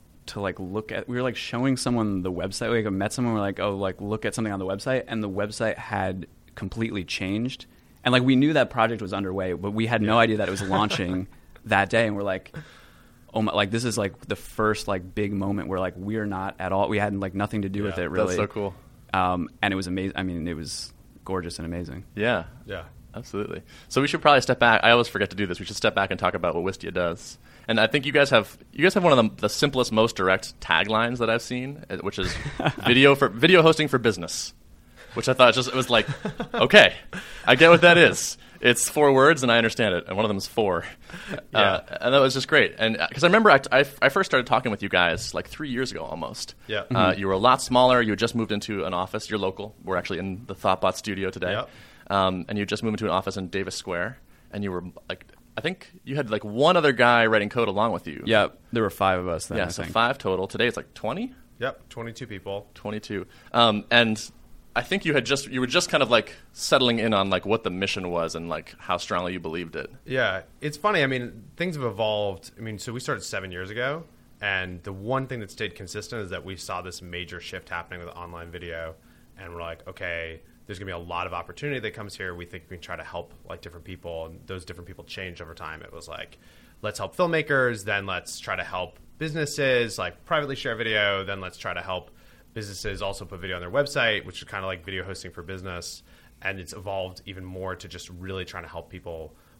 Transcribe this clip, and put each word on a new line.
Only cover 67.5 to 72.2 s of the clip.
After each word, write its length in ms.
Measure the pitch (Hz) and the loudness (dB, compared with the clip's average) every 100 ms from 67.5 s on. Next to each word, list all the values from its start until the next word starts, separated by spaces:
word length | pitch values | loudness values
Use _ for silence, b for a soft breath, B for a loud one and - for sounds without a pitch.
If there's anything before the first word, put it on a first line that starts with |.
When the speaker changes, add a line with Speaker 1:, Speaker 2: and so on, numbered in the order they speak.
| 110 - | -2 -2
Speaker 3:
the 40 | |
mission 400 | 90 98 104 90 | -4 -4 -4 -4
was 260 | 87 82 82 | -2 -2 -4
and, 120 | 85 | -8
like, 260 | 78 - - | -8 -10 -12
how 160 | - 90 | -4 -4
strongly 380 | - 90 90 | -2 -4 -4
you 60 | 90 | -6
believed 340 | 85 85 82 80 | -6 -8 -8 -10
it. 160 | - - - | -12 -14 -6
Speaker 2:
Yeah, 380 | 127 110 92 - - | -2 -2 -4 -10 -12
it's 160 | 147 147 | -10 -4
funny. 260 | 208 185 | -2 0
I 40 | 135 | 0
mean, 360 | 131 120 107 - - | -2 -6 -14 -14 -8
things 180 | 175 151 | -6 -4
have 80 | |
evolved. 680 | 120 101 110 107 | -6 -2 -2 -2